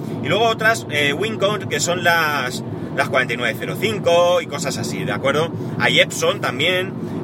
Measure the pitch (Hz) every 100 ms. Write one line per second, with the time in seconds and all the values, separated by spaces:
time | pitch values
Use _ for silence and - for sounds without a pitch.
0 | - - 127 190 233 220 220 226 - 147
1 | 143 147 214 220 196 208 - 147 170 175
2 | 170 170 156 147 127 - - - - -
3 | 139 135 123 120 120 110 98 123 196 208
4 | 160 170 175 180 147 143 135 - - -
5 | 92 104 135 139 160 - - - 123 139
6 | 165 - 165 202 135 123 160 180 190 -
7 | - -